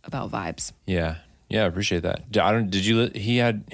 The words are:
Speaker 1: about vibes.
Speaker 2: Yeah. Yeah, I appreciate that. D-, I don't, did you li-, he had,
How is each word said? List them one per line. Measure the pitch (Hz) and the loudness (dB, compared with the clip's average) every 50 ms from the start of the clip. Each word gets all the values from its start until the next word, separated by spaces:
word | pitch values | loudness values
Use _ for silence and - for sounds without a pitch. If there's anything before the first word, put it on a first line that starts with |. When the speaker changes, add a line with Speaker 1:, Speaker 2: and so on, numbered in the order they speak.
| - | -14
Speaker 1:
about | - - 135 - - | -10 -8 -8 -6 -6
vibes. | - 104 95 85 82 - - - - _ _ | -6 -6 -6 -6 -6 -6 -8 -8 -10 _ _
Speaker 2:
Yeah. | - 92 87 82 80 82 82 - _ _ _ _ - | -2 -2 0 0 -2 -4 -6 -10 _ _ _ _ -4
Yeah, | - 110 107 | 0 2 2
I | |
appreciate | 90 85 92 104 101 98 87 82 | 2 2 0 -2 0 0 0 0
that. | 92 - - - - | -2 -4 -4 -6 -2
D-, | 104 107 | 0 2
I | 85 98 107 | 4 4 4
don't, | 117 113 98 | 2 2 0
did | 92 98 95 | 0 0 2
you | 110 117 113 117 | 2 4 4 2
li-, | - - 110 | 0 -2 -4
he | 101 113 120 123 | -2 0 2 2
had, | 120 120 107 104 - - | 2 2 0 -2 -6 -8